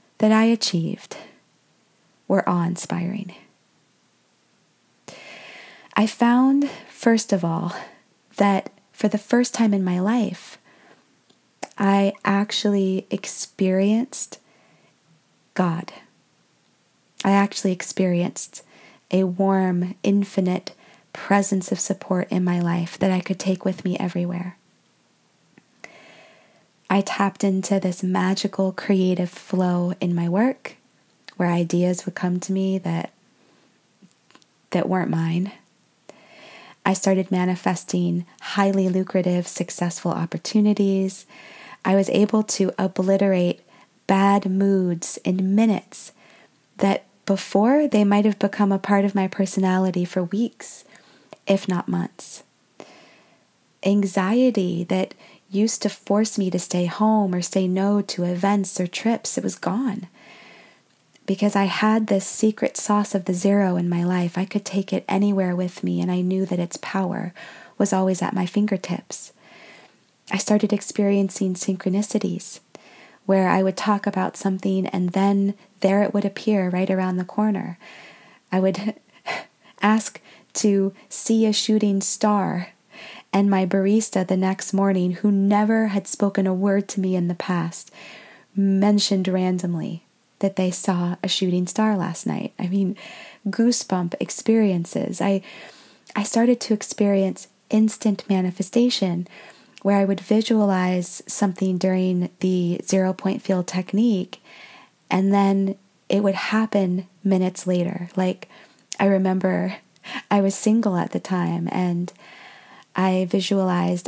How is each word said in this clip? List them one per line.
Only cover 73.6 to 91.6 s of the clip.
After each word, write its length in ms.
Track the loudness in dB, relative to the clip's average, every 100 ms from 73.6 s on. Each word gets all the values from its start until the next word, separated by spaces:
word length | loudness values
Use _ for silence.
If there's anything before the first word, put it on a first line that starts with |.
would 140 | 2 0
talk 280 | 0 0 -2
about 320 | -2 -2 -2
something 480 | -2 -2 -2 -2 -2
and 220 | -2 -2
then 460 | 2 2 2 0 -2 _ _
there 240 | 2 2
it 100 | 2
would 120 | 0 -2
appear 440 | -4 0 0 0
right 200 | 0 0
around 260 | 0 0 -2
the 80 | -4
corner. 540 | 0 0 0 -4 -12 -18 -20 -20 -20 -20 -20 _
I 80 | 0
would 360 | 2 0 -4 -8 _ _ -10 -8
<laughs> 440 | -10 _ _ -2
ask 400 | 2 2 0 -8 -18 -20 _
to 400 | -2 2 2 0 -4 -8
see 380 | -4 2 2 2
a 60 |
shooting 480 | 2 2 2 2 2
star, 680 | 0 0 2 2 0 -4 -6 -14 _ -20 -20 -20 -4 0
and 140 | 2
my 160 | 2 2
barista 600 | 2 2 2 2 -2 0
the 120 | 0
next 360 | 0 -2 -2
morning, 380 | 0 2 2 0
who 200 | 0 0
never 560 | 2 4 4 4 2 0
had 200 | -2 -2
spoken 400 | 0 0 2 0
a 60 |
word 340 | 2 2 2 0
to 120 | -2
me 140 | 0 0
in 120 | 0
the 80 | -2
past, 560 | -4 -2 -2 -6 -10 -14 -20 -20 -20 -20 _ 0
mentioned 720 | 2 4 4 4 2 0 0
randomly 800 | 0 0 0 -2 -4 -4 -8 -14 _ _ -4
that 160 | -2 0
they 160 | 0
saw 440 | 0 0 0 -2 -2
a 60 | -4
shooting 400 | -2 0 0